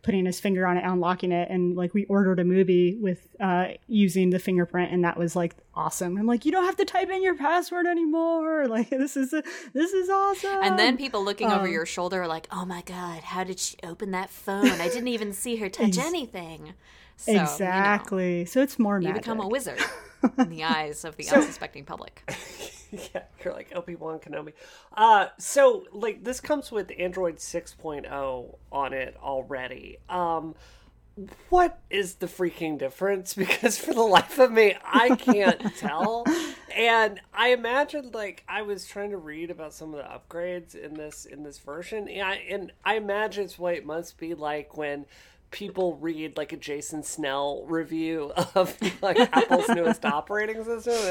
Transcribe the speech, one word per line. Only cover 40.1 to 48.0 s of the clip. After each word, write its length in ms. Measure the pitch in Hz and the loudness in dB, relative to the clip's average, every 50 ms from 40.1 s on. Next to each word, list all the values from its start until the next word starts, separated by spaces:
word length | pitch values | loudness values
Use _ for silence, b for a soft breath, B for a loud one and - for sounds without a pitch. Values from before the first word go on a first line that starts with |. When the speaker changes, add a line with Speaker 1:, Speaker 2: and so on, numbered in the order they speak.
| - 123 _ _ - 165 175 180 180 180 170 - - | -14 -16 _ _ -8 -6 -6 -6 -6 -8 -10 -14 -18
Speaker 3:
in 200 | 165 - 151 151 | -16 -14 -14 -12
this, 280 | 156 151 151 147 - - | -12 -12 -14 -14 -16 -18
in 200 | - - 143 147 | -18 -16 -16 -16
this 160 | 147 139 - | -16 -16 -16
version, 500 | - - 143 165 175 - 220 220 202 - | -14 -12 -12 -12 -10 -8 -8 -8 -8 -8
and 180 | - 190 196 190 | -6 -4 -4 -4
I, 60 | 196 196 175 - | -4 -4 -6 -8
and 240 | 185 202 185 - - _ - | -8 -8 -8 -10 -16 _ 0
I 120 | 190 208 | 0 0
imagine 500 | 220 214 202 202 208 214 214 185 202 202 | 0 0 -2 -2 0 -2 -2 -2 -6 -8
it's 120 | 180 - - | -8 -8 -6
what 160 | 175 180 175 | -4 -4 -4
it 120 | 160 131 | -4 -6
must 320 | 147 151 165 170 - - _ | -6 -8 -8 -8 -8 -12 _
be 160 | 170 165 170 | -8 -8 -8
like 420 | 151 151 151 151 151 143 147 - | -6 -4 -4 -4 -4 -6 -8 -8
when 300 | 156 151 147 143 143 143 b b b b b b b b _ | -6 -4 -4 -4 -6 -8 b b b b b b b b _
people 480 | - - 208 196 - 185 185 175 160 139 | -14 -12 -12 -8 -2 0 0 0 0 -2
read, 400 | 147 165 165 156 156 156 135 160 | -6 -6 -4 -4 -6 -6 -6 -6
like, 160 | 151 147 165 | -6 -6 -8
a 20 | |
Jason 480 | 147 - - 147 147 143 - 156 156 147 | -12 -8 -8 -8 -6 -6 -8 -8 -8 -8
Snell 600 | - - - 151 139 135 139 143 143 143 - 101 139 | -8 -8 -4 -4 -2 0 0 -2 -2 -4 -6 -6 -4
review 640 | 165 165 160 151 160 160 | -4 -4 -4 -4 -4 -4